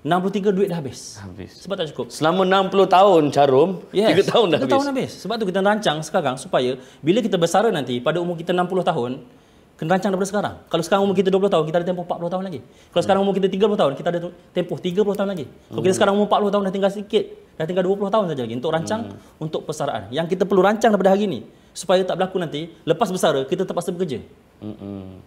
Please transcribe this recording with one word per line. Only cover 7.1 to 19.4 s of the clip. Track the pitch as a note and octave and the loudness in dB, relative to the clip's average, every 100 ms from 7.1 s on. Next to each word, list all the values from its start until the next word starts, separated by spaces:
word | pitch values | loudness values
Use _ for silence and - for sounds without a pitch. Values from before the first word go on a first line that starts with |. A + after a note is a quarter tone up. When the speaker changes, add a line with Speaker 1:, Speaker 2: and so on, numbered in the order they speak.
| G3+ | 2
Speaker 1:
kita | A3 F#3 | 2 0
bersara | E3+ F#3+ A3+ | 2 4 2
nanti | F3+ - B2 | 0 -2 -2
pada | C3 E3+ | -2 -2
umur | F3 | -4
kita | E3 E3+ | -6 -2
enam | F3+ | 0
puluh | F3+ F#3+ | 0 0
tahun, | F3 D#3+ A#2+ C3+ - - _ _ _ | 0 -2 -4 -6 -14 -20 _ _ _
kena | _ D#3+ F#3 | _ -2 0
rancang | F#3 | 0
daripada | F#3 G3 | -2 -2
sekarang. | G3+ D3+ F2+ | -2 -4 -8
Kalau | - E3 | -4 -4
sekarang | E3 G3+ | 0 2
umur | G3 | 2
kita | F#3 G3 | 2 2
dua | G3 | 2
puluh | G3 | 2
tahun, | F3+ D#3 | 2 0
kita | F3 | -2
ada | F3 | -2
tempoh | F3+ F3 | -6 -6
empat | E3+ | -6
puluh | E3+ | -6
tahun | F#3 | -6
lagi. | F#3+ D3+ - - _ | -8 -12 -16 -20 _
Kalau | F3 | -2
sekarang | E3+ F#3+ | 2 2
Speaker 2:
Hmm. | G3 | 2
Speaker 1:
umur | G3 | 2
kita | F#3+ | 0
tiga | F#3+ G#3 | 2 2
puluh | G3+ | 4
tahun, | F#3 | 2
kita | F3 E3 | 0 -4
ada | E3+ | -4
tu-, | F3 - - | -6 -12 -8
tempoh | - F3 D3+ | -6 -4 -4
tiga | F3+ F3+ | -4 0
puluh | G3+ F#3+ | 0 0
tahun | G3 | -4
lagi. | F#3+ C3 - _ | -6 -10 -16 _
Kalau | - | -2
kita | F3 | 0
Speaker 2:
Hmm. | F3+ | 2
Speaker 1:
sekarang | G#3 | 2
umur | G3+ G#3 | 4 2
empat | F#3+ | 2
puluh | G#3 | 2
tahun, | G3+ | 0
dah | G3 | -2
tinggal | G3 F#3+ | 0 -2
sikit, | G3+ G3 G#3+ - - - | -2 -2 -2 -2 -10 -20
dah | _ D#3+ | _ -4
tinggal | F#3 | 0
dua | F3+ | 0
puluh | G3 G3+ | 0 0
tahun | A3 F#3 | 0 0
saja | C#3+ | -2
lagi | A#2 | -4
untuk | A#2+ D#3+ | -4 -2
rancang | D#3+ D#3+ - | -4 -2 -6
Speaker 2:
Hmm. | G#2 G2 - | -6 -14 -20
Speaker 1:
untuk | _ | _